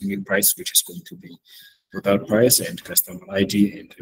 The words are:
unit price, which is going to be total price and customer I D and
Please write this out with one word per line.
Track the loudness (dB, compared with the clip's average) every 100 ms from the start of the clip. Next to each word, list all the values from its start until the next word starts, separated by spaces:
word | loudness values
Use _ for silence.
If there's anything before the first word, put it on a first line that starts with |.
| -4
unit | -4 -2
price, | 0 0 -2
which | -2 -2
is | -2
going | -8 -16
to | -18
be | -20 -20 _ -20 -20 _ _
total | -4 0 0 2
price | 4 6 4 0
and | -10 -6
customer | -4 -4 -6 -4 -2
I | 2
D | 4 2 0
and | -18 -16